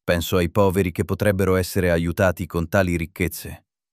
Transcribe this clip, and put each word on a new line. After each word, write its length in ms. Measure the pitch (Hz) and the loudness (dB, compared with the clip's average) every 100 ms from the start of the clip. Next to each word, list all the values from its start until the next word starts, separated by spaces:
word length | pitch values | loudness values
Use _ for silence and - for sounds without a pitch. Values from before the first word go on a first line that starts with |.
Penso 360 | - 87 82 95 | -2 0 0 0
ai 120 | 87 | 0
poveri 440 | 104 98 90 92 | 2 2 2 -2
che 100 | - | -2
potrebbero 520 | 90 98 101 95 92 92 | -4 0 0 2 2 2
essere 360 | 90 101 87 | 0 0 2
aiutati 540 | 85 87 85 95 87 87 | 2 0 2 0 0 -4
con 240 | 87 82 | -4 0
tali 260 | 101 92 85 | 0 2 0
ricchezze." 680 | 80 - 87 - - - _ _ _ | -4 -4 -4 -4 -12 -16 _ _ _